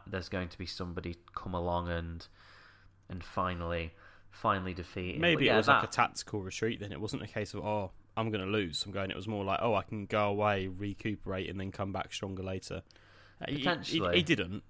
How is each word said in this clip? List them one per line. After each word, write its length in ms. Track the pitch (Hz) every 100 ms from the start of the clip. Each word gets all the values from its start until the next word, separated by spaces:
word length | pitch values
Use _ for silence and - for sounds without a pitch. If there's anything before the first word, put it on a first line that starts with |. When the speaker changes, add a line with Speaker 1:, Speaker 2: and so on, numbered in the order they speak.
Speaker 1:
there's 240 | - 98 87
going 200 | 98 87
to 100 | -
be 80 | 87
somebody 480 | - 90 85 87 85 - -
come 180 | -
along 360 | 90 87 87 87
and, 360 | 85 82 82 - - - - - - - - -
and 140 | 90
finally, 680 | - - 90 87 85 85 82 - - - -
finally 420 | - 113 101 92
defeat 400 | 87 82 - 90
him. 60 | 92
Speaker 2:
Maybe 140 | 170 156
Speaker 1:
But 60 |
Speaker 2:
it 40 | 135
Speaker 1:
yeah, 100 | 110
Speaker 2:
was 100 | 110
like 140 | 131
Speaker 1:
that 60 | -
Speaker 2:
a 20 |
tactical 480 | - 117 - - 107
retreat 380 | 92 - 113 117
then. 100 | 101
It 100 | 76
wasn't 220 | 107 135
a 60 | -
case 260 | - 104
of, 100 | 104
"Oh, 280 | 104 107 95 - - -
I'm 160 | 113
gonna 140 | 107 92
lose, 360 | 107 92 76
I'm 60 | 101
going." 220 | 98 95
It 40 | -
was 120 | 101
more 160 | 107
like, 160 | 98 98
"Oh, 140 | 117 101
I 60 |
can 220 | - 107 98
go 200 | 107 104
away, 400 | 101 104 101 95
recuperate, 840 | 92 101 95 117 101 - 95 92
and 120 | 95
then 100 | 95
come 220 | - 98
back 200 | 95 -
stronger 300 | - 98 95
later." 400 | 92 92 - 87 - - - - - -
Uh, 40 | -
he, 60 |
he, 40 | 147
Speaker 1:
Potentially. 560 | 131 165 - 165 90 87
Speaker 2:
he 60 |
didn't. 400 | 165 143 90 98